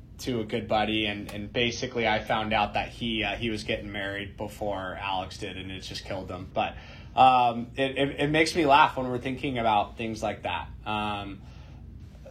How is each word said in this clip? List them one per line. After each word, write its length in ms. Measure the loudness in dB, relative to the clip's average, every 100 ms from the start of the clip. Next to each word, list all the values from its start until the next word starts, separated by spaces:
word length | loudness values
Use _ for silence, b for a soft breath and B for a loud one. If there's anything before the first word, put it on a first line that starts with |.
| -18 -8
to 200 | -2 -2
a 60 | -2
good 240 | -4 0
buddy, 360 | 2 2 2 0
and, 260 | -2 -8
and 180 | -8 -4
basically 560 | 0 0 0 -4 0 2
I 120 | 2
found 340 | 2 0 2
out 200 | 2 2
that 160 | 0 -4
he, 340 | -4 -4 -2
uh, 120 | -2 -2
he 140 | -2
was 140 | -2
getting 280 | -2 -4 -4
married 460 | -6 -4 -4 -8 -8
before 600 | -10 -6 -4 -4 -4 -6
Alex 360 | -2 -2 -4 -8
did, 200 | -8 -8
and 120 | -10
it 120 | -10
just 240 | -10 -10 -8
killed 260 | -8 -6
him. 180 | -8 -4
But, 220 | -2 -2 B B B B
um, 540 | 8 8 8 6 2 -4 -2
it, 220 | 0 2
it, 180 | 0 2
it 100 | 2
makes 260 | 4 4 4
me 100 | 8
laugh 300 | 8 8 4
when 140 | -2
we're 80 | -2
thinking 400 | -4 -4 -2 2
about 400 | 4 4 4 -2
things 260 | -6 -2
like 200 | -4 -4
that. 240 | -4 -6 -6 -10 -4
Um, 560 | -2 -2 -4 -8 -12 B B B B -16 -16 -16 -16 -16